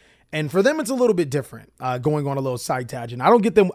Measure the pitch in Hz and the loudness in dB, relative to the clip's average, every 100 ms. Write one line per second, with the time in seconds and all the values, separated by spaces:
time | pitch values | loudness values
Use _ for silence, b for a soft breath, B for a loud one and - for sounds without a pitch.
0 | b b b 156 151 175 220 311 220 262 | b b b -6 -2 2 2 2 -2 0
1 | 247 180 151 143 120 113 107 - 127 127 | 2 2 0 -4 -8 -14 -20 -10 -6 -4
2 | 147 151 139 139 135 123 - 131 123 131 | -2 -2 -2 -4 -4 -4 -4 -4 -6 -10
3 | 117 117 139 233 214 202 185 | -10 -2 4 4 4 4 2